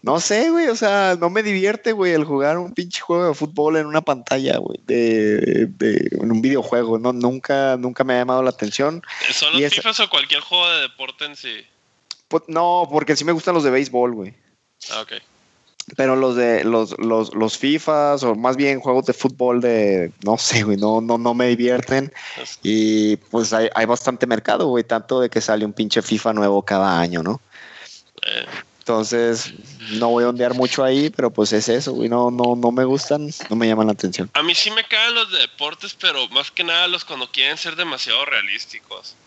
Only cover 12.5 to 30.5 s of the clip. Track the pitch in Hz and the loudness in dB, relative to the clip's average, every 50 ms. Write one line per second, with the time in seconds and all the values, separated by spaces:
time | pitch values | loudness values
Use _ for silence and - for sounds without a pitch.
12.5 | 160 165 175 175 175 180 170 139 143 156 151 147 151 139 147 165 170 160 - 190 | -2 0 0 2 2 0 0 0 0 -2 0 0 0 0 0 -2 -2 0 0 0
13.5 | 175 165 143 139 127 131 143 131 123 123 123 123 120 107 95 101 107 _ _ _ | 0 2 2 2 2 2 0 0 0 0 0 0 -2 -6 -10 -12 -14 _ _ _
14.5 | _ _ _ _ _ _ - - 110 110 110 - 110 - - _ _ _ _ _ | _ _ _ _ _ _ -14 -10 -10 -10 -10 -10 -14 -16 -16 _ _ _ _ _
15.5 | _ _ _ _ _ _ - - - - 135 131 131 131 131 131 120 120 123 120 | _ _ _ _ _ _ -18 -12 -4 -2 0 2 2 2 2 2 2 2 2 2
16.5 | 117 90 73 110 117 113 110 - - - 107 113 113 110 110 - - 104 110 110 | 2 2 2 2 0 0 0 -2 -6 -6 -2 0 0 0 0 -2 -2 -2 -2 -2
17.5 | - - - 139 147 156 - - 156 147 147 143 143 139 135 120 110 110 120 127 | -2 -2 -2 0 0 0 0 0 2 2 2 2 0 0 0 0 0 2 0 0
18.5 | 131 131 143 139 139 127 - 131 127 131 117 - 120 - - 131 - - 123 123 | 0 2 0 0 0 0 0 0 0 2 2 0 -2 0 -2 -2 0 0 0 2
19.5 | 120 120 120 120 117 110 104 101 98 92 87 82 - _ 98 101 110 - - - | 2 2 2 2 2 4 4 2 2 2 0 -2 -6 _ 0 0 0 0 0 0
20.5 | - 117 104 107 101 98 101 107 113 113 113 113 117 117 117 120 120 120 123 123 | 2 2 2 2 0 2 2 2 2 0 2 0 0 2 2 0 2 2 2 2
21.5 | 120 113 120 123 123 123 123 - 131 135 135 139 - - - - - - 127 - | 2 2 2 2 2 0 0 0 0 0 -2 -4 -10 -16 -16 -16 -14 -14 -14 -14
22.5 | - _ - 98 110 110 110 107 107 107 107 107 104 - _ _ - 117 113 104 | -16 _ -2 0 2 2 2 4 4 2 4 2 0 0 _ _ -2 0 0 2
23.5 | 110 110 113 110 - 113 113 107 120 120 - 131 123 117 131 123 120 107 - - | 2 2 0 2 2 0 2 2 0 0 0 -4 0 0 0 0 0 0 2 0
24.5 | 110 - 175 147 123 120 113 117 117 113 107 - 131 127 123 117 - 110 - - | 0 2 2 2 2 0 0 0 -2 -2 0 0 2 2 2 2 0 -2 0 0
25.5 | 110 107 107 104 101 - 113 104 - 117 104 - 110 104 - 117 107 107 104 101 | 0 0 0 -2 -2 -4 -2 0 0 -2 0 0 -2 0 0 0 0 2 2 4
26.5 | 101 101 98 - 101 95 95 98 87 85 85 85 87 85 80 92 113 135 _ _ | 4 2 2 2 0 2 2 2 2 2 0 0 0 -2 -2 -2 -4 -4 _ _
27.5 | - - - - - - - - - - _ _ _ - - - - 60 - - | -20 -20 -20 -20 -20 -20 -20 -20 -20 -20 _ _ _ -10 -8 -6 -6 -8 -10 -10
28.5 | - - - _ _ _ - - 117 110 110 107 120 117 117 117 117 113 - - | -14 -16 -16 _ _ _ -4 -2 -2 -2 -2 0 0 0 2 0 0 -2 -6 -12
29.5 | - - - - - - 117 110 107 110 120 117 120 120 120 123 123 120 123 123 | -14 -18 -20 -20 -20 -16 -12 -8 -4 0 0 2 2 4 2 2 2 0 -2 -2